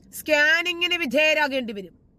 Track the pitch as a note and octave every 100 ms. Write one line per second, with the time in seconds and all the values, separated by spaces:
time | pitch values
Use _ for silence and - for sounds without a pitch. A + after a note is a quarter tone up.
0 | - - - D4 D4+ E4 E4+ E4+ F4 F4
1 | D#4+ C4 D#4 D4+ D4 C4+ A#3 G3+ F3+ _
2 | _